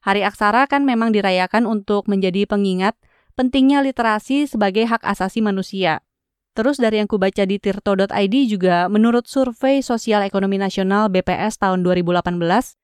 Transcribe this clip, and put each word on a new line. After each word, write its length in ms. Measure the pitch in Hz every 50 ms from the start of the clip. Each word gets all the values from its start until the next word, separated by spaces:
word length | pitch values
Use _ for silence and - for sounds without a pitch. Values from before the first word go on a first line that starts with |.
| _
Hari 160 | 202 196 208
Aksara 480 | 190 202 - - 214 208 208 240 277 277
kan 160 | 285 285 285
memang 240 | 269 247 226 226 226
dirayakan 560 | 214 208 196 196 185 180 185 185 - 214 208
untuk 400 | 196 220 208 196 - 208 202 -
menjadi 400 | - 202 190 190 185 175 202 202
pengingat 480 | - 214 202 202 196 185 180 190 208 - _ _ _ _ _ _ _ _
pentingnya 480 | - 254 254 254 269 262 269 285 277
literasi 640 | 277 269 262 - 233 226 214 214 - - 262 285 294
sebagai 400 | 277 - 226 208 196 185 220 226
hak 160 | 233 233 226
asasi 400 | - - 202 - 185 190 - 226
manusia. 640 | 220 208 196 190 185 - - 190 185 165 156 - _ _ _ _ _ _ _ _ _ _ _
Terus 240 | - 220 262 294
dari 240 | 277 240 220 220 214
yang 80 | 208 196
kubaca 320 | - 202 190 196 - -
di 160 | 202 190 202
tirto 400 | 196 - 202 190 202 _ 208 196
dot 160 | 190 196 202 -
I 160 | 202 202 196
D 160 | 208 269 277
juga, 400 | 226 214 190 180 185 175 175 175
menurut 400 | 180 208 214 220 233 233 240 233
Survei 560 | - - 277 262 254 226 _ - 262 277 277
Sosial 400 | 262 - 240 226 - 226 208 208 202 196
Ekonomi 320 | - 196 196 196 196 196
Nasional 480 | 196 190 - - 190 190 196 208 220 214
B 160 | 185 185 185
P 80 | - 180
S 240 | - 185 214 220
tahun 240 | - - 190 185 185
dua 160 | 180 180 180
ribu 160 | 180 175 170 175
delapan 240 | 175 - 180 175
belas 400 | 175 170 165 180 233 254 - _ _